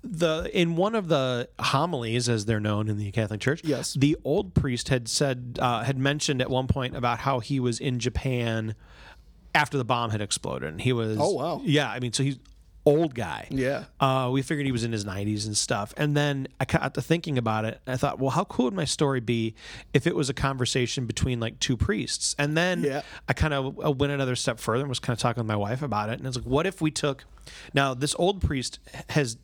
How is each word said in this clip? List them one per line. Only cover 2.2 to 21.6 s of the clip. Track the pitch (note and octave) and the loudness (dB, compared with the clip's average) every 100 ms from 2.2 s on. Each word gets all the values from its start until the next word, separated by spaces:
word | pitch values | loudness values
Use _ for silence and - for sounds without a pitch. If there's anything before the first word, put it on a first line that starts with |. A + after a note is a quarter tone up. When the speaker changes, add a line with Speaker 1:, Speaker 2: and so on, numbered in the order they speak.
| A#2+ | 2
Speaker 1:
as | A#2 | 0
they're | G#2 G#2+ | 2 0
known | G#2 G#2 G#2+ | 2 0 0
in | G#2 | -2
the | G#2 | -2
Catholic | A2 G#2+ G#2 | 0 -2 0
Church, | B2+ E3 | 0 0
Speaker 2:
Yes. | D#3+ C3 - | -2 -2 -2
Speaker 1:
the | - C#3+ E3 | 4 4 4
old | B2+ E3 G3 | 0 0 2
priest | - C#3+ B2 - | 2 2 -2 0
had | C3 A2+ | 0 0
said, | - C#3+ B2 B2 A#2+ | 0 0 0 -6 0
uh, | B2+ A#2 | 0 2
had | A#2 C3+ | 0 0
mentioned | C3+ D3 - C3+ | 0 0 0 0
at | B2+ | 2
one | B2+ C3 | 0 0
point | - B2+ B2 | -2 -2 0
about | A#2+ A#2+ | 0 0
how | - C3 | 0 -2
he | A2+ C#3 | 0 0
was | B2 A2+ | 0 0
in | C3 B2 | -2 -2
Japan | A#2+ - C3+ B2 A#2 A2+ A2 G#2+ - - - - - - - | -2 -2 -2 0 0 -2 -4 -8 -14 -20 -20 -20 -20 -20 0
after | D#3+ D3+ C#3+ | 2 4 0
the | |
bomb | A2+ B2 A#2 | 0 0 0
had | G#2+ | -2
exploded. | G#2 - - B1+ C#2 | -2 -4 -4 -4 -6
And | E2 | -2
he | B2+ | 0
was | B2 A2 A2 | 2 0 2
Speaker 2:
Oh, | D#3 | 2
wow. | D#3+ D3+ D#3+ | 0 -2 -4
Speaker 1:
Yeah, | C4+ D3 C3 | 2 2 2
I | G#2+ | -2
mean, | B2+ | -4
so | - | 0
he's | C#3 C3+ - - - - | -2 -2 -12 -20 -20 0
old | - D3 E3 | 4 4 4
guy. | B2 F#2+ F2+ - | -2 -6 -6 -6
Speaker 2:
Yeah. | C3+ B2+ C3+ - - | -2 0 -2 -8 0
Speaker 1:
Uh, | C3+ C3 B2+ | 2 4 2
we | C3+ | 0
figured | C3 D3+ C#3 | 0 -2 0
he | |
was | A#2+ | 0
in | A#2 | 0
his | A2+ | -2
nineties | G2+ F#2+ G#2 G#2+ G#2 | -4 -4 -2 -2 -2
and | G#2 | -2
stuff. | - A2+ G#2 - | 0 -2 -2 -2
And | D3 D3 | 0 2
then | D3 C#3 C3+ - | 2 -2 -6 -6
I | |
got | - E3+ C3+ | 0 2 0
to | - | -4
thinking | C3+ E3+ D#3+ C3+ | 0 0 0 0
about | A2+ A2 | 0 0
it, | A2 - - | -2 -6 -6
and | |
I | B2+ | -2
thought, | C#3+ - | 0 0
"Well, | C3 | 0
how | C3 | 0
cool | G3+ - | -2 0
would | B3 | 0
my | G3 | 0
story | D3 - D3 C3 | -2 0 2 2
be | A2+ A#2 A2+ - - - - | 0 0 0 -4 -16 -18 0
if | C#3 E3+ | 2 2
it | F3 | 2
was | C3+ | 0
a | |
conversation | C3 C#3 C3+ B2 C3+ B2 - A#2+ | 0 0 0 0 2 0 -2 -4
between, | A2+ - A#2+ | 0 0 0
like, | A2+ G#2+ | -2 -4